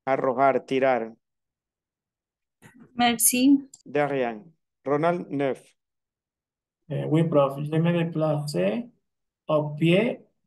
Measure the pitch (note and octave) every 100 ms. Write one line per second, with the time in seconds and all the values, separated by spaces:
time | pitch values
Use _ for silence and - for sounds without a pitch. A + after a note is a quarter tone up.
0 | - C3+ C3+ A#2+ C#3 B2 - C3+ C3+ A#2+
1 | A2+ A2+ _ _ _ _ _ _ _ _
2 | _ _ _ _ _ _ - - - A#3+
3 | A#3+ A#3 - B3 C4+ C#4 - - - C#3+
4 | C#3+ C#3 A#2+ G#2+ G2+ _ _ _ C3+ C#3+
5 | E3 F3 - C#3+ C#3 A#2 - _ _ _
6 | _ _ _ _ _ _ _ _ - C#3
7 | C#3 D#3 E3 D3 C3+ C#3+ D3 D#3+ E3+ E3+
8 | E3 D#3 D#3 D3 D3 F3 G3 A3+ - _
9 | _ _ _ _ - D3+ D3 D3 E3 F#3
10 | A#3+ - _ _